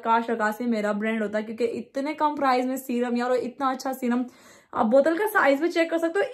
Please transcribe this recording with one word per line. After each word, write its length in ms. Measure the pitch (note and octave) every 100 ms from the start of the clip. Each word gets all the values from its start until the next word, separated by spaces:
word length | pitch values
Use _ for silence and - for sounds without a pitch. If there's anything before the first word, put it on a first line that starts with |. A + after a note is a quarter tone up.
"काश 300 | A#3 A3+ A#3
आकाश, 280 | A3+ G#3+ A3
ये 60 | A#3+
मेरा 240 | A3 G#3
ब्रांड 280 | G3+ A3 A3+
होता," 180 | G#3 G#3+
क्योंकि 220 | A3 A3+ A#3
इतने 480 | A#3+ - C#4 C#4
कम 220 | D4+ D4+ D4
प्राइस 280 | C4+ B3+ B3+
में 100 | C4+
सीरम 380 | C4+ A#3+ B3 A#3+
यार, 140 | B3
और 60 | B3+
इतना 320 | B3 - C4+
अच्छा 220 | C4 C4+
सीरम। 320 | C4 B3 B3 B3 - - - _
आप 140 | - A3+
बोतल 300 | C4+ D4 E4
का 80 | G#4+
साइज 320 | G4+ C#4 C#4
भी 80 | E4+
चेक 220 | F4 E4
कर 80 | E4
सकते 200 | E4 F4+
हो, 60 | -